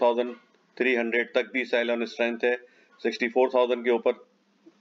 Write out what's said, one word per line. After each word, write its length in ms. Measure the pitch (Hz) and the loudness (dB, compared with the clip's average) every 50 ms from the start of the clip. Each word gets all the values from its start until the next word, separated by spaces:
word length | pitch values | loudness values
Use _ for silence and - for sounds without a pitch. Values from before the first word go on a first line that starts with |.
थाउजेंड 320 | 127 120 117 120 123 123 120 - _ _ _ _ _ _ - | 2 2 2 2 -2 -4 -6 -14 _ _ _ _ _ _ -4
थ्री 180 | - 123 127 127 | -2 0 0 2
हंड्रेड 380 | 117 117 113 113 120 113 - - | 0 0 0 0 -2 -2 0 -2
तक 180 | 127 117 104 | -2 -2 -2
भी 120 | 127 131 120 | -4 -6 -4
sell 320 | 113 123 120 117 117 120 | -2 0 0 0 0 -2
on 80 | 117 117 | -2 -4
strength 380 | 110 - - 117 117 117 117 120 | -4 -4 -2 -2 -2 -2 0 0
है। 120 | 123 123 123 - - _ _ _ _ _ - | 0 0 -2 -6 -12 _ _ _ _ _ -6
सिक्सटी 280 | - 117 110 - 123 113 | -4 -4 -4 -2 -4 -2
फ़ोर 220 | 117 127 127 127 131 | 2 2 2 2 2
थाउजेंड 300 | 123 127 120 123 120 117 | 2 2 2 0 0 0
के 60 | 123 | 0
ऊपर, 360 | 117 113 - 127 120 - - _ _ _ _ _ _ _ _ - - _ | 0 2 2 0 -2 -2 -6 _ _ _ _ _ _ _ _ -20 -20 _